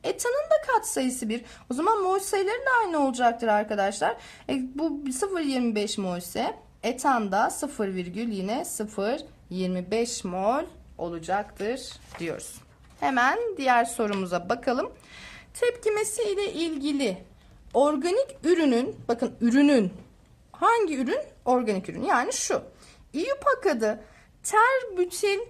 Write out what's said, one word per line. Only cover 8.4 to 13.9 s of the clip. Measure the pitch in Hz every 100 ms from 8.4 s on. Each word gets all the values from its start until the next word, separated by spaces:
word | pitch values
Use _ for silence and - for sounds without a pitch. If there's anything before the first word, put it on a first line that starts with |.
| 185 247
sıfır | 349 - 214 - 202 294 - - -
yirmi | 180 185 180 180
beş | 220 233 -
mol | 190 180 202 269 349 - - -
olacaktır | 170 170 165 190 208 - 202 262 - - - -
diyoruz. | 165 - - - - - - -
Hemen | 285 262 247 392 480 370
diğer | 262 240
sorumuza | 240